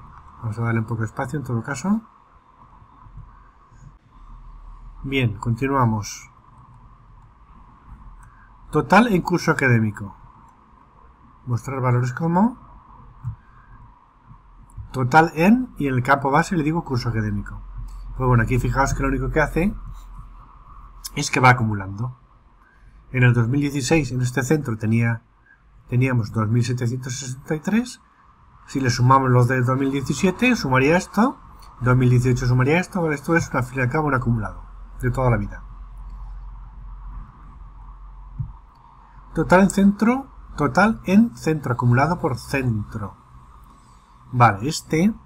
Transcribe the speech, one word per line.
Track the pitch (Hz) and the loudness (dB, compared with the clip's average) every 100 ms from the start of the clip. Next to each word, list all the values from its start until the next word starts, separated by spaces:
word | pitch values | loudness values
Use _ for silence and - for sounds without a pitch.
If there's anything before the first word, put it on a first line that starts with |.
| - - - - | -10 -20 -20 -12
vamos | 113 107 | -8 -4
a | |
darle | 117 113 | -2 -2
un | 110 | -2
poco | 113 | -4
de | 110 | -6
espacio | - 131 147 | -6 -6 -6
en | 127 | -4
todo | 117 | -6
caso. | 113 143 190 220 - _ _ _ _ _ - - - - - - - - - _ _ - - - _ - - - - - - - - - | -6 -6 -2 -2 -4 _ _ _ _ _ -20 -20 -20 -20 -20 -20 -20 -20 -20 _ _ -20 -20 -20 _ -20 -20 -20 -20 -20 -20 -20 -20 -12
Bien, | 135 135 120 101 | -4 0 0 -2
continuamos. | 120 113 139 139 120 107 104 - - - _ - - - - - - - - _ - - - - - - - - - - - - - | -4 -2 0 2 2 0 -6 -12 -18 -20 _ -20 -20 -20 -20 -20 -20 -20 -20 _ -20 -20 -20 -20 -20 -20 -20 -20 -20 -20 -20 -20 -4
Total | 151 131 190 247 | -2 4 4 4
en | 185 | 2
curso | - 170 - | 0 0 0
académico. | 151 135 117 110 104 101 - - - - _ _ - _ - - - - - - | 2 4 4 2 -4 -12 -14 -20 -20 -20 _ _ -20 _ -20 -20 -20 -20 -16 -6
Mostrar | 120 - 131 | -6 -6 -4
valores | 127 123 127 | 0 0 0
como | - 165 175 226 - - - - - - - 123 - - - - - - _ _ _ - - _ - - - - | -4 0 2 2 0 -14 -20 -20 -20 -20 -16 -14 -14 -16 -20 -20 -20 -20 _ _ _ -20 -20 _ -20 -20 -18 -10
total | 131 127 160 165 156 | -6 2 4 4 4
en, | 175 247 254 - | 4 4 2 -4
y | 143 | -2
en | 131 | 0
el | |
campo | 127 135 135 | 2 2 4
base | 143 165 180 | 2 2 0
le | |
digo | 147 165 | 0 -2
curso | 160 123 120 | -4 -4 -2
académico. | 110 107 101 - - - - - - - - | -2 -2 -4 -8 -12 -14 -14 -14 -14 -14 -4
Pues | 127 | 2
bueno, | 120 | 2
aquí | 107 127 | 2 0
fijaos | 120 135 135 | 0 0 -2
que | 147 | 0
lo | 135 | -2
único | 131 131 | -2 -2
que | 156 | 0
hace | 147 160 190 220 - - - - - - - - - - - - - - | 0 0 -2 -2 -10 -16 -18 -20 -20 -20 -20 -20 -20 -20 -20 -18 -12 -8
es | 143 | -4
que | - | 4
va | 127 | 6
acumulando. | 123 110 101 98 98 127 - _ _ _ _ _ _ - - - | 6 2 -2 -6 -8 -8 -10 _ _ _ _ _ _ -20 -20 -8
En | 131 | 2
el | 123 | 4
dos | 117 113 | 4 2
mil | 143 | 0
dieciséis, | 143 143 127 165 - | 0 -2 2 2 2
en | 127 | -2
este | 123 - | -2 -2
centro, | 127 156 143 110 | 0 0 0 -4
tenía, | 107 113 117 117 - _ _ _ _ - - | 0 2 2 -2 -8 _ _ _ _ -20 -4
teníamos | 123 131 123 101 | 0 0 0 -2
dos | 107 107 | -2 0
mil | 120 | 0
setecientos | 120 123 120 127 131 120 | 0 -2 -4 -4 -8 -10
sesenta | 131 127 - 156 | -10 -10 -6 -6
y | |
tres. | 196 214 247 - _ _ _ _ _ - - | -2 -2 -2 -8 _ _ _ _ _ -20 -10
Si | 135 | -4
le | 131 | -2
sumamos | 104 120 135 131 | 2 4 4 4
los | 123 120 | 4 4
de | 131 | 2
dos | 127 131 | 0 0
mil | 135 | -2
diecisiete, | 139 127 151 190 180 247 240 | -2 -4 -2 -2 2 2 2
sumaría | 139 131 135 175 | 2 2 4 2
esto. | - - 247 - - - - - | 0 0 0 0 -12 -20 -20 -4
Dos | 120 127 | 2 4
mil | 123 | 4
dieciocho | 123 127 123 127 | 4 4 2 2
sumaría | 123 127 165 | 2 4 2
esto. | 180 190 | 0 -2
Vale, | 165 143 | -2 -2
esto | - 165 | 0 0
es, | 160 143 | 0 -2
al | |
fin | 123 135 | -4 -2
y | |
al | 123 | -2
cabo, | 156 151 | 0 0
un | 131 | 0
acumulado | 120 117 98 - - - - - | 0 -2 -4 -10 -16 -18 -20 -8
de | 127 | -4
toda | 123 127 | 0 0
la | 110 | 0
vida. | 101 - - - - - - - - - - - - - - - - - - - - - - - - - - - - - - - - _ - - - - - | -2 -10 -18 -18 -18 -18 -16 -16 -16 -16 -16 -18 -18 -18 -18 -16 -16 -16 -16 -20 -20 -20 -20 -20 -20 -20 -20 -20 -16 -12 -12 -14 -20 _ -20 -20 -20 -20 -8
Total | - 143 175 | -4 4 6
en | 196 | 6
centro, | - 196 202 220 262 - - - - | 4 4 4 2 0 -4 -16 -14 -4
total | 143 127 208 220 - | 0 4 2 2 2
en | 196 233 - | 4 4 2
centro, | - 156 131 | -4 -2 -2
acumulado | 120 120 123 147 170 | 0 2 4 2 0
por | 165 117 | -2 -4
centro. | - 139 131 107 104 113 98 - - - - - - - - - _ - - | -4 -4 -2 -2 -6 -10 -12 -14 -20 -20 -20 -20 -20 -20 -20 -20 _ -20 -8
Vale, | 123 120 98 127 | 2 4 2 -4
este, | 160 - 156 196 226 | -6 -4 0 0 -2